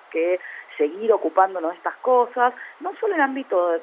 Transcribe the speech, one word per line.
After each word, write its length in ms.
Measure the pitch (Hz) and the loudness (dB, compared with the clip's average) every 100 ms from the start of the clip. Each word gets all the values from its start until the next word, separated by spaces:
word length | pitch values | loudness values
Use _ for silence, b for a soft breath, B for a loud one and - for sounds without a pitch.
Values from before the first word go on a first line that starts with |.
| - | -8
que 300 | 165 170 180 B B B - | -2 0 0 B B B -2
seguir 360 | 147 175 220 | -2 -2 0
ocupándonos 580 | 202 165 156 190 190 165 | 2 2 2 2 2 -6
de 60 | 175 | -6
estas 180 | 175 - | -8 -6
cosas, 560 | - 254 240 247 247 247 B B | 2 2 2 2 0 0 B B
no 120 | 339 403 | -12 -6
solo 140 | 440 | -2
en 80 | 349 | 0
el 40 | 269 | 0
ámbito 540 | 262 262 185 175 165 | -2 -2 0 0 0